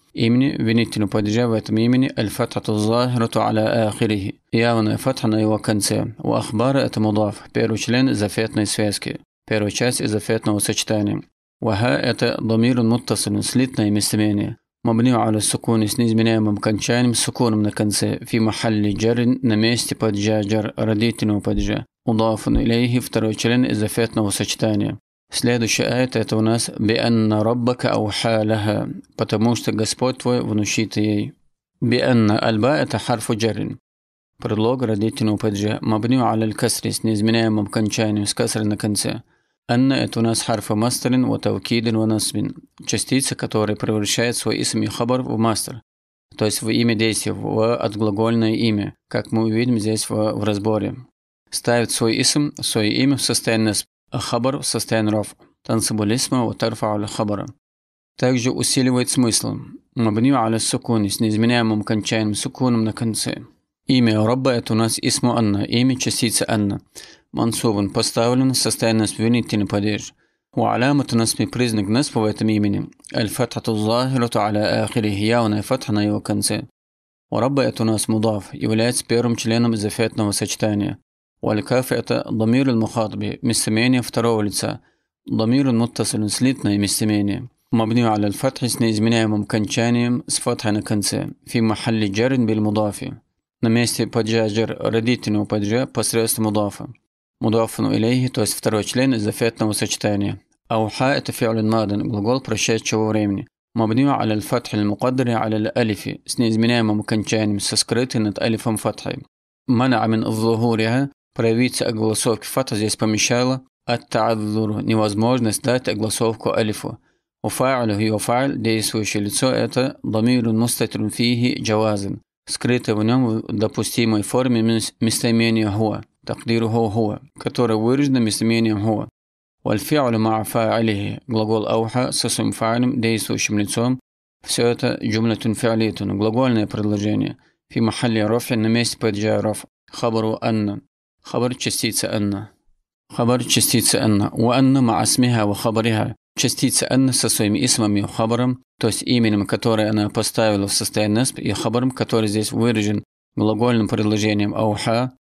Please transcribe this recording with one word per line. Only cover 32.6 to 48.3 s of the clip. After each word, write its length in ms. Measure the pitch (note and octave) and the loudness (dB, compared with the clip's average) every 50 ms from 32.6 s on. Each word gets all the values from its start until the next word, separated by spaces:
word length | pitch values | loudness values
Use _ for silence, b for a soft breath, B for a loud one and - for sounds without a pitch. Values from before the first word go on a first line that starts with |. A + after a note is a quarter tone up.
| G#2+ C3 D3+ D3+ C#3 | 2 2 2 2 0
это 140 | - - G#2 | -2 -2 -6
حرف 320 | - - B2 A2+ - - A#2+ | -2 -2 -4 -4 -2 -4 -2
جر, 440 | G#2 A2 A2+ G2+ G2+ G#2 - A2 - _ _ _ _ _ _ _ _ _ _ _ _ - | 0 0 -2 -2 -2 -6 -8 -8 -12 _ _ _ _ _ _ _ _ _ _ _ _ -6
предлог 400 | A#2+ G#2+ G#2+ G#2+ A#2 B2+ C3 C3 | -4 0 2 2 2 2 0 0
родительного 540 | G#2+ A2 G2+ G#2+ A2 - - A2+ G#2+ G#2 | -2 0 0 0 -2 -2 0 0 0 0
падежа. 420 | G2+ - A2 G2+ G2 G#2 G#2+ A2 - - | 0 0 -2 -2 0 -2 -2 -2 -2 -2
مبني 400 | - A2 G#2+ A2 A#2+ B2+ C3 A#2+ | -2 0 0 2 2 2 2 2
على 240 | G#2+ A2+ A2 A2 | 2 2 0 0
الكسر، 440 | A2 G#2 - - A2+ - - - A2 | -2 -2 -2 -2 -2 -2 -2 -4 -4
с 140 | G#2+ - - | -6 -2 -2
неизменяемым 600 | A2+ A2 G#2 G#2 A2+ A2+ A2+ A2+ A2 G#2+ G#2+ G#2 | 0 0 2 2 2 2 2 2 2 2 0 -2
окончанием, 580 | G#2 - B2 A2 G#2 - - A2+ G#2+ G#2+ G#2 G2+ | -2 -2 -2 -2 0 0 0 0 0 0 -2 -2
с 80 | - - | -4 -2
касрой 320 | - A#2+ A2+ - A2 G#2+ | -2 -2 -2 0 -2 0
на 140 | G#2 G#2+ G#2 | 0 -2 -2
конце. 440 | - G#2+ G#2 - - G#2 G2+ G#2+ - _ _ _ _ _ _ _ _ - | -2 -2 -2 -2 -4 -4 -6 -8 -12 _ _ _ _ _ _ _ _ -2
أن — 240 | B2 A#2+ C3 C3+ C3+ | 2 2 4 2 2
это 280 | B2+ B2 - - A#2 | 2 0 -2 0 0
у 20 | A2+ | 0
нас 200 | A2+ A2+ G#2+ - | 0 0 0 -2
حرف 300 | - A#2 G#2+ G#2 - A2 | -2 -2 -2 -2 -2 0
مصدر 400 | G#2 A2+ B2 B2+ - - C3 B2 B2+ B2+ | 0 0 0 -2 -2 -2 0 2 2 2
وتوكيد 680 | A2+ A2 A2+ - G#2+ G#2 G2 - - A#2 A#2 A2 A#2 A2 | 2 0 -2 -2 -2 -2 -2 -2 -2 -2 0 0 2 0
ونصب, 600 | A2 A2 A2 A2 G#2+ - - - G#2 G#2 G#2 - - - _ _ _ - | 2 2 2 2 0 0 -2 -4 -4 -4 -4 -6 -10 -18 _ _ _ -8
частица, 500 | - - G#2+ - - C3+ C3 C3+ - A#2 | -4 -4 -4 -2 0 0 0 0 -2 -4
которая 400 | - - A2+ - A2 G#2+ G#2 G#2+ | -4 -6 -2 0 0 0 0 0
превращает 600 | - - - A2 G#2+ G#2 G2+ - - A#2 A#2+ A#2 | -2 -2 -2 0 0 0 0 0 0 0 0 0
свой 260 | - - A2+ G#2+ G#2 A#2+ | -2 -2 -2 -2 0 -2
исм 200 | - - A2 G#2+ | -2 -2 -2 -2
и 40 | |
хабар 340 | G#2+ - - A#2+ A#2 B2+ B2+ | -2 -2 -4 -2 0 0 -2
в 180 | B2+ B2+ A#2 A2 | -2 -4 -2 0
мастер, 440 | A2+ A#2 A2 - - - B2+ A#2 - _ _ _ _ _ _ _ _ _ - | 0 0 0 0 -4 -8 -10 -14 -16 _ _ _ _ _ _ _ _ _ -4
то 100 | - G#2+ | -2 0
есть 160 | G#2+ G2+ - - | 0 0 -2 -2
в 80 | A2 | 0
имя 240 | A#2 A#2 A#2 A#2 A#2 | 0 2 2 2 2
действия, 400 | G#2 A2+ A2+ G#2 - - G#2 G2 | 2 2 0 0 0 -4 -4 -6
в 420 | G2 G#2+ G#2 G2+ A2 A2 A#2 A#2+ | -4 -4 -2 0 0 2 2 0
отглагольное 800 | A#2 - A2 G#2+ G#2 A2 G#2+ G2 G2+ A2+ A2+ | 0 -2 -4 -2 -2 -2 -2 0 0 0 2